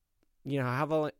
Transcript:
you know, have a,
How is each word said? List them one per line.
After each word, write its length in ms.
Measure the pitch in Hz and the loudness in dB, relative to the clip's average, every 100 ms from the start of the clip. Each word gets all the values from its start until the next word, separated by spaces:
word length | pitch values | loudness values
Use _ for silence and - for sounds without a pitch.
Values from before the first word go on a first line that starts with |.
| _ _ _ _ | _ _ _ _
you 160 | 131 139 | -4 -2
know, 60 | 127 | 0
have 260 | 127 147 | 0 0
a, 200 | 156 151 - | 2 0 -2